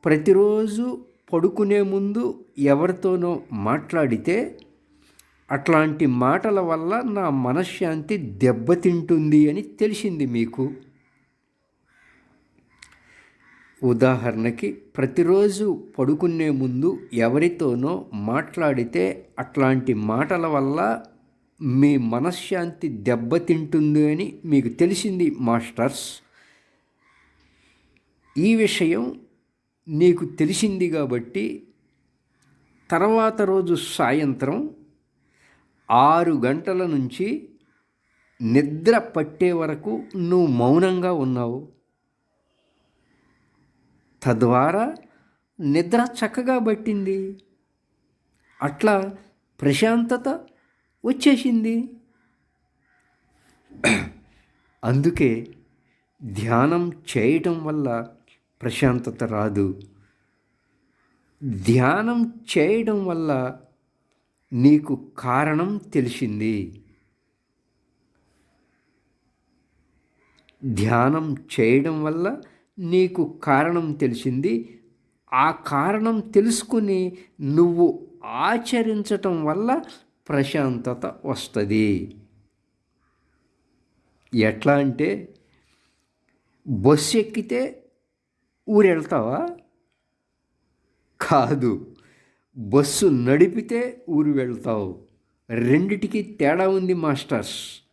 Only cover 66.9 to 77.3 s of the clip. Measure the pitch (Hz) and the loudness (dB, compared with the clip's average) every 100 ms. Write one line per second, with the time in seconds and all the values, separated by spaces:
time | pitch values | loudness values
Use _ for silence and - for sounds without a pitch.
66.9 | _ _ _ _ _ _ _ _ _ _ | _ _ _ _ _ _ _ _ _ _
67.9 | _ _ _ _ _ _ _ _ _ _ | _ _ _ _ _ _ _ _ _ _
68.9 | _ _ _ _ _ _ _ _ _ _ | _ _ _ _ _ _ _ _ _ _
69.9 | _ _ _ _ _ _ _ 135 104 104 | _ _ _ _ _ _ _ -4 0 2
70.9 | 117 127 160 156 139 - - 113 131 156 | 2 2 0 -4 -8 -8 0 4 4 2
71.9 | 156 156 165 185 285 - _ _ - 175 | -2 -4 -2 -4 -6 -16 _ _ -12 -2
72.9 | 180 185 180 151 - - 139 160 175 160 | 2 2 0 -4 -4 0 2 2 -2 -4
73.9 | 147 139 117 135 127 170 226 226 - _ | -2 -2 -2 -4 -2 -2 -4 -6 -20 _
74.9 | _ _ _ _ 127 151 160 - 143 160 | _ _ _ _ 0 0 -2 -4 -2 0
75.9 | 214 220 226 220 202 220 226 - 233 208 | 0 -2 -2 2 2 2 0 -2 -2 0
76.9 | 190 185 180 - | 0 -2 -8 -20